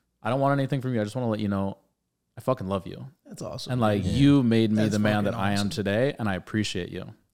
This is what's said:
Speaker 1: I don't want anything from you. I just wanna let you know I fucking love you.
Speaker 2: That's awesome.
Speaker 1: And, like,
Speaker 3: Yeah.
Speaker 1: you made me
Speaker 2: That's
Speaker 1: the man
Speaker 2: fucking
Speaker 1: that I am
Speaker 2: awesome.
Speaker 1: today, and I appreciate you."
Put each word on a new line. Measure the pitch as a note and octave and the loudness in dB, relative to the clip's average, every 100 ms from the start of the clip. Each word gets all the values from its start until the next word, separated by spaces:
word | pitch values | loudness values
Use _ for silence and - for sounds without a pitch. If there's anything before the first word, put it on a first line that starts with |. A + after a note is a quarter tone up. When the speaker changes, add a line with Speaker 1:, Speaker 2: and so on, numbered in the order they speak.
| _ _ | _ _
Speaker 1:
I | A2 | -4
don't | C3+ | 0
want | C#3 C#3 | 0 0
anything | C3+ C#3 | 0 -2
from | B2+ A#2+ | -2 -2
you. | |
I | |
just | G#2 C3 | -2 -2
wanna | A#2 | -2
let | G#2+ | -2
you | G2+ | -2
know | G2 G2 - _ _ _ _ _ - | -2 -4 -6 _ _ _ _ _ -8
I | |
fucking | - B2+ F#2+ | -4 -2 -2
love | G2 - | -4 -4
you. | - C3+ - D4 | -14 -16 -20 -20
Speaker 2:
That's | F#3 | -14
awesome. | - - - | -12 -10 -6
Speaker 1:
And, | B2 | 0
like, | A2 G#2 | 2 2
Speaker 3:
Yeah. | F2+ | 0
Speaker 1:
you | A2+ C#3+ C#3+ | 4 6 6
made | A#2+ A2+ A2 | 6 4 4
me | G#2+ | 2
Speaker 2:
That's | G#2+ | 2
Speaker 1:
the | G#2 | 2
man | G#2 G#2 G2+ | 2 2 0
Speaker 2:
fucking | |
Speaker 1:
that | F#2+ | 0
I | G2 | 0
am | G2+ | 0
Speaker 2:
awesome. | G2+ | -2
Speaker 1:
today, | G2 G2 G#2 C#3 - | -2 0 0 0 -2
and | G#2+ | -4
I | F#2 | -4
appreciate | - A2 G2+ F#2+ F2+ | -4 -2 -2 -4 -8
you." | F2+ - - _ | -10 -12 -16 _